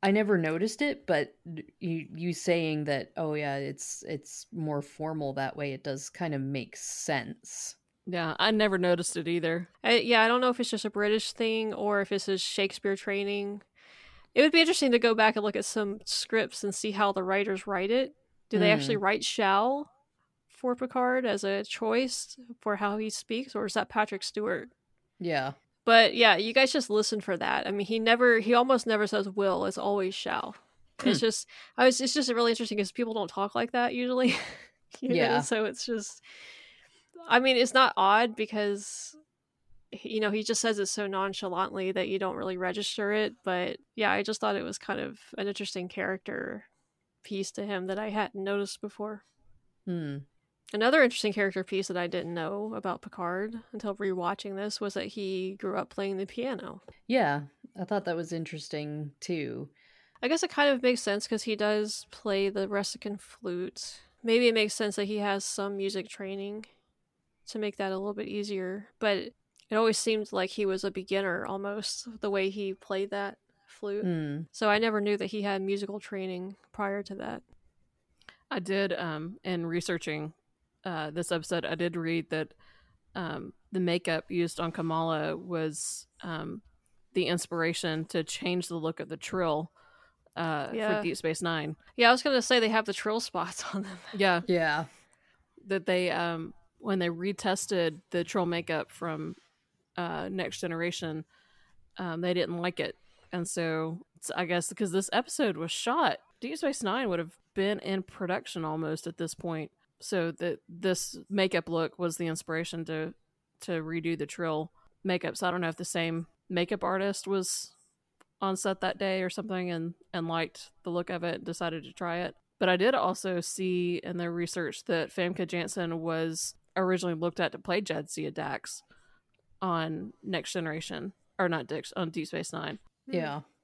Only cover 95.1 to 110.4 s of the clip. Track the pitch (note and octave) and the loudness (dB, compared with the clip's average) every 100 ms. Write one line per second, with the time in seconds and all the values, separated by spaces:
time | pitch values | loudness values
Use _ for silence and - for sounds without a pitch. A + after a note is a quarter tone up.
95.1 | _ _ _ _ - G3 G3 F3+ F3+ F3+ | _ _ _ _ -20 -4 -4 2 2 2
96.1 | E3 E3+ E3 E3 - _ _ A#3 F#3+ E3+ | 0 0 -2 -6 -12 _ _ -2 0 0
97.1 | E3+ F#3 G3 G3 F#3+ - F#3+ E3+ D#3+ _ | 0 -4 -2 0 0 0 2 0 -2 _
98.1 | F3 E3+ G#3 E3+ E3+ E3+ D#3+ - - E3+ | -2 0 0 0 -2 -2 -4 -4 -8 -6
99.1 | D#3 D#3+ - _ _ _ _ _ - F3 | -6 -8 -10 _ _ _ _ _ -8 -6
100.1 | D#3+ F#3 F#3+ F3+ - F3+ E3 E3+ F3 E3 | -4 -6 -4 -4 -4 -6 -2 -4 -4 -6
101.1 | D#3 D#3 _ _ _ _ - _ - F3+ | -6 -10 _ _ _ _ -20 _ -8 -6
102.1 | E3 F3+ F3+ E3 E3+ F3 F3+ C#3 - _ | -2 0 2 0 0 -4 -2 -4 -4 _
103.1 | _ _ F3+ F3 - E3 D#3+ D#3+ F3 - | _ _ -6 -4 -2 -2 0 -2 -6 -12
104.1 | _ - - F3 F3 E3+ G3 G3+ F3 F#3+ | _ -8 -4 0 0 0 -2 0 0 2
105.1 | G#3 B3+ - C4 D#3 E3 - - C#4 C4+ | 0 0 0 0 0 -4 -4 0 2 2
106.1 | - _ _ A#3+ D#4 D4+ C#4 G#3 A3 B3 | 0 _ _ -8 -4 -2 -2 -2 0 0
107.1 | F3 E3 - _ - G3 G#3+ - F#3+ F#3 | -2 -2 -10 _ -2 0 0 -2 -4 -4
108.1 | - F3+ F#3 - F#3 D#3+ D#3 D#3+ D#3+ - | -8 -2 -2 -4 -6 -4 -2 -2 -4 -6
109.1 | E3+ E3 - F3 D#3+ D3+ _ _ _ - | -6 -6 -6 -6 -6 -8 _ _ _ -4
110.1 | G3 E3 E3 | -2 -2 -2